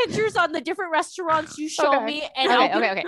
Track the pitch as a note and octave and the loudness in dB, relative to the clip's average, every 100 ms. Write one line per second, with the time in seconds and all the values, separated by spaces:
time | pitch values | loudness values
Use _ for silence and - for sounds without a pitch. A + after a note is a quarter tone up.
0 | B4 - A4 G4 E4+ D#4+ B3+ F#4 F4+ D#4 | 0 0 0 2 0 0 -6 -6 -2 0
1 | E4+ - F4 D#4+ D#4 - D4+ - D4 C#4 | -2 -6 0 0 0 -8 -10 0 2 2
2 | A3 G3 D4 B3+ C4 A#3+ - G#3 A3+ F#3+ | 0 -6 -6 -2 2 4 4 2 0 -2